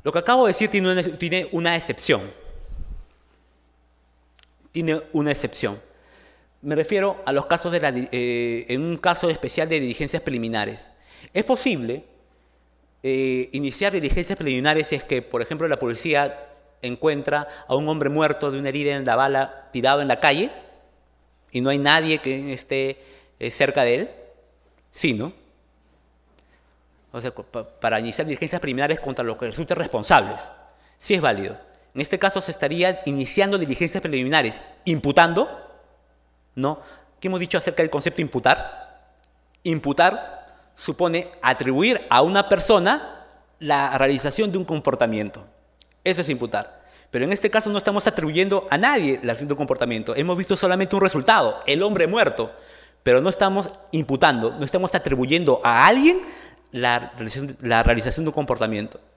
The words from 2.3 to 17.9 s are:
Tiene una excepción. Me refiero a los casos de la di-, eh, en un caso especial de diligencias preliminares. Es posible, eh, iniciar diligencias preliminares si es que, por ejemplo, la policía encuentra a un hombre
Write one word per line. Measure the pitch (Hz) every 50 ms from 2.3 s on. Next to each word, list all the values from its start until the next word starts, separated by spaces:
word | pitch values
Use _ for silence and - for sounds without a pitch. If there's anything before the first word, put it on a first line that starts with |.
| - - - - - - - - - - - - - - - _ _ _ _ _ _ _ _ _ _ _ _ _ _ _ _ _ _ _ _ _ _ _ _ _ _ _ _ _ _ _ _ _
Tiene | _ 165 165 160 156 156 156 -
una | - 151 147 147
excepción. | 143 - - 120 - - - 107 101 107 - _ _ _ _ _ _ - - - _ _ _ _ _ _
Me | - 143 151
refiero | 151 156 160 208 196 196 202 190 - -
a | - 139
los | 143 139
casos | - 170 165 170 175
de | 170 170
la | 151 143
di-, | 127 123 127 127
eh, | - 123 123 123 120 120 120 117 117 117 - -
en | 123 131
un | 156 170 170
caso | 156 - 180 170 170 - 170
especial | 160 160 - 156 - - 156
de | 160 165 156
diligencias | 135 123 113 - 156 135 - 165
preliminares. | - - 131 120 113 113 113 107 104 107 110 - - - _ _ _ _ - - - - _
Es | 190 208
posible, | - 262 254 - 262 202 143 120 113 123 143 - _ _ _ _ _ _ _ _ _ _ _ _ _ _ _ _ _ _ _ -
eh, | 131 131 131 135 131 127 127 127 127
iniciar | - 139 147 139 - - 196 202
diligencias | 196 185 151 135 - 185 175 - 196
preliminares | - 165 143 131 127 135 151 156 156 151
si | - 156
es | 139 -
que, | - 135 123
por | 120 - - 120
ejemplo, | 117 - 160 147 165
la | 160 143 -
policía | 135 120 117 113 - 170 151 143 143 139 - - - - - _ _ _ _ _
encuentra | - 123 120 - - 156 147 143 143 147 147 147 147 - - - -
a | - 131
un | 139 151
hombre | 151